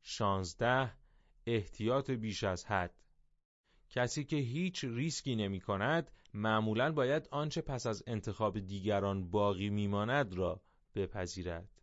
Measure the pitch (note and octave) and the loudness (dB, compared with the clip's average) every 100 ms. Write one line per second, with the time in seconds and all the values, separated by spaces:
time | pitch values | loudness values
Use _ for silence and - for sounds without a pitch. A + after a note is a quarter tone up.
0 | - - G#2 G2 F#2 - A#2+ B2+ C3 - | -10 0 2 2 -2 0 2 4 2 -4
1 | - _ _ _ - A#2 F#2 - G#2+ C3 | -20 _ _ _ 0 0 0 -2 2 2
2 | C#3 B2+ A2 G2 G2+ F2+ - G2+ F2 - | 0 -2 -2 -2 0 -2 0 0 0 -8
3 | _ _ _ _ _ _ _ _ _ - | _ _ _ _ _ _ _ _ _ -2
4 | B2 - C#3+ D3+ B2 C3+ F#3 F3+ C3+ A#2 | 0 -2 -2 0 0 -2 -2 -2 -4 -2
5 | D#3+ - C#3 A2+ G2+ G2 - G2 A2+ D#3+ | -2 -2 -2 0 0 -2 -2 0 2 0
6 | D#3+ - - G#2+ A2 A2 A2 G#2+ C#3 D3+ | -2 -14 -14 -4 2 2 4 2 2 2
7 | B2+ D3+ - C#3+ D#3 E3 D#3 C3 A#2+ A2 | 2 2 0 -4 -2 -4 -4 -2 -2 -2
8 | - A2 G#2+ G2 G#2+ G#2 G2 G2 F#2+ G2+ | -2 -4 -4 0 0 0 -6 -4 2 4
9 | G2 G2 F2+ G#2 G#2 F#2 G#2 G#2 G2+ G2+ | 4 0 0 4 4 2 0 0 2 0
10 | G#2+ C#3 C3 F2+ F2+ E2+ _ _ _ - | 2 0 0 0 -2 -2 _ _ _ -4
11 | F#2 G#2 F2+ - F2 E2+ G2 - | -4 -4 -6 -6 -6 -8 -12 -20